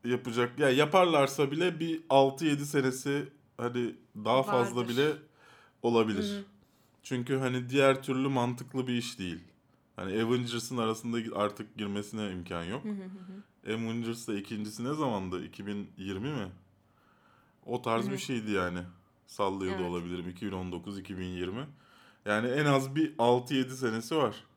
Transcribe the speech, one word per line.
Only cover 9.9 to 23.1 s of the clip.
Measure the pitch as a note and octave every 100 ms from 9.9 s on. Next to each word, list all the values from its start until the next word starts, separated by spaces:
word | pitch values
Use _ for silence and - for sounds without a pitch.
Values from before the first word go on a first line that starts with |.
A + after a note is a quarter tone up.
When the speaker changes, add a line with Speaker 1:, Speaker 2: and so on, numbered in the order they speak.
| -
Speaker 1:
Hani | F#2+ G2+
Avengers'ın | A2+ B2+ B2 A#2 A2+ B2+
arasında | A2+ A2 A#2 A#2
gi-, | A2+
artık | G2 G#2 G#2 G#2+ -
girmesine | G#2 G2+ G2+ A2 G#2
imkan | F#2 F2 F2
yok. | E2+ A#2+
Speaker 2:
Hı | G#3+
hı |
hı | G3+ F#3+ F#3+ F3+ F#3+ - _ -
hı. | A2
Speaker 1:
Avengers | A2+ A#2 A2+ A#2 -
da | G#2
ikincisi | G2+ A2 G#2+ G#2+
ne | A#2+
zamandı? | D3+ C#3+ G#2 F#2 F2+
İki | F2+ - G2+
bin | G2+ G2+ -
yirmi | F#2+ F#2+ B2
mi? | D3 F#2+ F#2 _ _ _ _ _ _ _ _ _ _ -
O | A#2+
tarz | A#2+ A2+
Speaker 2:
Hı | G2+
hı. |
Speaker 1:
bir | -
şeydi | - B2 G#2+
yani. | G2+ F2+ F2+ F2+ F2+ _ _ _
Sallıyor | - G2+ F#2+ F#2+
da | F#2
Speaker 2:
Evet. | F2
Speaker 1:
olabilirim. | F2 F2 F2+ F2
İki | F2+ G#2
bin |
on | F#2+ F#2
dokuz, | F2 F2+ G2
iki | F#2+ F#2
bin | F2+
yirmi. | F2+ F2+ G#2 D3 - _ - - _
Yani | G#2 G#2 A#2+
en | C3+
az | D3+ C#3 C3+ C#3
bir | D#3+